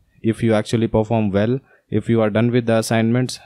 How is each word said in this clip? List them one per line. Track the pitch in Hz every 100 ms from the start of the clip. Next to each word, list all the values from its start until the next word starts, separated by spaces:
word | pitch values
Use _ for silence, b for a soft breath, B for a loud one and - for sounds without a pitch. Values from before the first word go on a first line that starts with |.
| _ _
If | 110 110
you | 117
actually | 107 107 117 110
perform | 110 107 113 107
well, | 95 107 131 b b b
if | 107 107
you | 113
are | 110
done | 104 120
with | 123 117
the | 113
assignments, | 110 113 113 123 127 -